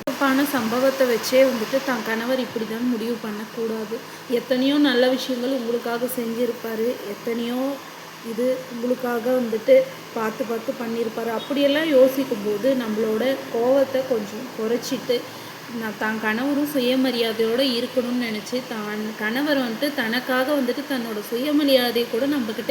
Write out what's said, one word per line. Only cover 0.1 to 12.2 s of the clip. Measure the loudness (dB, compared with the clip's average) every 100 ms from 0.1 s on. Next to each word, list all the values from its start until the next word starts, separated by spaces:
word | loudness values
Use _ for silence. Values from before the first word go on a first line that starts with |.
| 0 2 4
சம்பவத்தை | 2 0 0 2 2 4 2
வச்சே | 2 4 6
வந்துட்டு | 6 4 -2 -2 0
தான் | -2 -2
கணவர் | -4 0 -2
இப்படி | -2 -4 -4
தான் | -2 -2
முடிவு | 0 -2 -4
பண்ணக்கூடாது. | -6 -8 -8 -6 -4 -4 -6 -8 -10 -16 -4
எத்தனையோ | -4 0 2 4 4
நல்ல | 4 6 4
விஷயங்கள் | 2 -2 -2 -2 -2
உங்களுக்காக | -2 -2 -2 -4 -4
செஞ்சிருப்பாரு, | -2 -4 0 -2 -2 -6 -2 -2 -2 -8
எத்தனையோ | -6 -4 -4 -2 -2 -2 -4 -10 -16 -16 -12 -8
இது | -2 0 -2 -6
உங்களுக்காக | -6 -2 0 0 -2 2
வந்துட்டு | 2 2 0 8 8 6 -4 -10
பார்த்து | -4 -4 -2
பார்த்து | -4 -4 -4
பண்ணியிருப்பாரு. | -6 -4 -2 -2 -4 -4
அப்படியெல்லாம் | -4 -2 2 2 2 4
யோசிக்கும்போது | 6 6 4